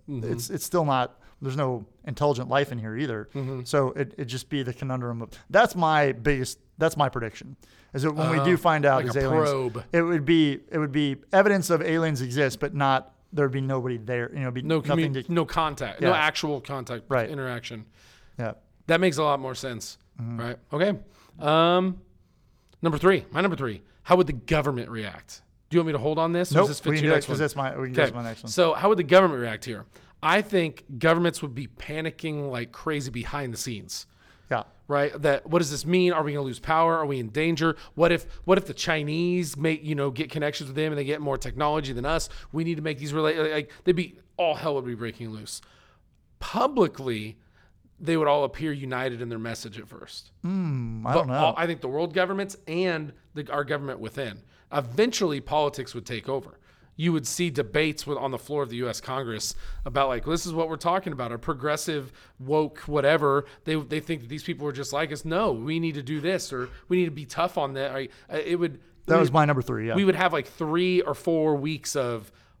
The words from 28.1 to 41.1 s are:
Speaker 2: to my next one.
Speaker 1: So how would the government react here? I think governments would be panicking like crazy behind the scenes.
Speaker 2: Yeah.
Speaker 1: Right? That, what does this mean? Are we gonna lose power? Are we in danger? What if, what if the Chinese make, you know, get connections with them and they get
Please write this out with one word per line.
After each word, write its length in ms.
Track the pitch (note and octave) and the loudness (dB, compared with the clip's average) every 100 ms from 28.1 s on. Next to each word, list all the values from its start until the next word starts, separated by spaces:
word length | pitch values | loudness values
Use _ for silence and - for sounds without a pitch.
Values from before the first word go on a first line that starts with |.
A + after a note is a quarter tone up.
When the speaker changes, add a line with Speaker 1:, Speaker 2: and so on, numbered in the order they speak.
Speaker 2:
to 40 | A#2+ | 0
my 60 | |
next 200 | A#2 A2+ | -8 -8
one. 80 | A2+ | -4
Speaker 1:
So 220 | C#3+ E3 | 2 2
how 160 | D3+ G3+ | 4 2
would 80 | G#3 | 2
the 40 | |
government 360 | D3 F3+ F#3 C3 | 8 8 8 2
react 220 | A#2+ G#2+ B2+ | -4 -6 -8
here? 200 | G#2+ - - - - | -10 -12 -20 -20 -4
I 200 | D#3 G3 | 2 2
think 400 | G#3 F#3+ D#3+ - - B2 | 4 2 0 -4 -14 0
governments 420 | D#3+ E3 E3+ E3 | 4 4 4 0
would 140 | D3 A#2+ | -6 -8
be 100 | C3 | -10
panicking 840 | - - D#3 D#3+ D3+ D#3+ D3 C#3+ | -12 -10 -6 -6 -6 -6 -4 -4
like 200 | B2 A#2 | -6 -8
crazy 380 | - D#3+ D3+ C3 | -8 -4 -4 -4
behind 440 | A#2+ - C#3+ C3 | -6 -6 -6 -6
the 40 | A2 | -6
scenes. 480 | B2 G#2+ - - - _ _ _ - | -8 -8 -10 -12 -14 _ _ _ -4
Speaker 2:
Yeah. 120 | A#2 - _ - | -4 -4 _ -2
Speaker 1:
Right? 320 | C#3+ C#3+ D3 | 0 0 0
That, 300 | D3+ C#3 - | 2 2 2
what 100 | E3+ | 2
does 120 | D3 | 2
this 140 | D3 D3+ | -4 2
mean? 260 | F#3 F3+ | 4 4
Are 80 | D#3+ | 2
we 100 | D3+ | 0
gonna 120 | C#3+ C3+ | -2 -4
lose 140 | A#2 | -6
power? 380 | - D#3+ E3 E3 | 0 4 4 2
Are 80 | D3 | 0
we 140 | C3+ | -4
in 100 | A2+ | -4
danger? 480 | C3+ E3 D3+ E3 D#3 - - | 0 0 2 0 0 -4 2
What 160 | E3 | 4
if, 140 | E3+ - - | 4 -2 -4
what 140 | - F#3+ | 2 2
if 60 | F#3 | 2
the 80 | |
Chinese 800 | - - D#3 D3 D#3+ F3 F3+ D#3 C#3 | -6 -2 0 0 0 0 0 -2 -2
make, 260 | D#3+ D#3+ | 0 0
you 120 | D3+ D3 | -2 -2
know, 160 | C#3 | -2
get 180 | B2+ D#3 | -2 -6
connections 380 | D#3 D3 - C#3 | -2 -4 -4 -6
with 60 | C3+ | -4
them 160 | D#3 | -2
and 80 | D3 | -2
they 60 | |
get 160 | C3+ | -2